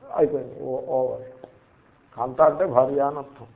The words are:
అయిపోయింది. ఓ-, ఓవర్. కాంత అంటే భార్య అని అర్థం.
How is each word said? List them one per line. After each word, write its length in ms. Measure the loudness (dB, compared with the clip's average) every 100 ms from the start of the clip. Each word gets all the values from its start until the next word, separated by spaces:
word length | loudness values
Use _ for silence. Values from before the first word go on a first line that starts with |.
| -6 0
అయిపోయింది. 460 | 0 0 -6 -10
ఓ-, 220 | -6 -6 -2
ఓవర్. 340 | -2 -2 -4 -12 -20 -20 _ _ _ _ _ _ -6
కాంత 260 | -6 4
అంటే 220 | 4 4
భార్య 360 | 2 4 4 2
అని 180 | 0 -2
అర్థం. 280 | -12 -18 -20